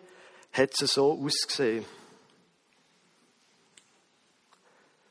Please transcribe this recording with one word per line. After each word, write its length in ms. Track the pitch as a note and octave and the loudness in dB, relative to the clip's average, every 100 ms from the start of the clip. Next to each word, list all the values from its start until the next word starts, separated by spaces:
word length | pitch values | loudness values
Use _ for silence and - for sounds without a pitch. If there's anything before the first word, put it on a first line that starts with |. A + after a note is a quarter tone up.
| - - - - - | -20 -20 -20 -20 -6
hat 200 | - C3+ - | 0 2 2
es 140 | C3+ | 0
so 260 | - C#3 D3+ | 2 2 2
ausgesehen. 600 | C#3 D3 - - C3 A2+ G#2 - - - _ _ _ _ _ _ _ _ _ _ _ _ _ _ _ - _ _ _ _ _ _ _ _ _ _ _ _ _ | -2 -4 -4 -2 0 -2 -6 -16 -20 -20 _ _ _ _ _ _ _ _ _ _ _ _ _ _ _ -20 _ _ _ _ _ _ _ _ _ _ _ _ _